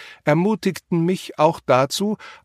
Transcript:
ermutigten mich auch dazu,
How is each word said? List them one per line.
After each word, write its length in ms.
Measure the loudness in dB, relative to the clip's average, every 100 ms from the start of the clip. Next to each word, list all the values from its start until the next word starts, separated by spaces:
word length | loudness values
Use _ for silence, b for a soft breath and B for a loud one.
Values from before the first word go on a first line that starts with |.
| B B
ermutigten 800 | 0 2 2 0 -2 -6 -4 -2
mich 340 | 0 -2 -6 0
auch 220 | 0 0
dazu, 520 | 2 2 2 -2 -4 -4 B B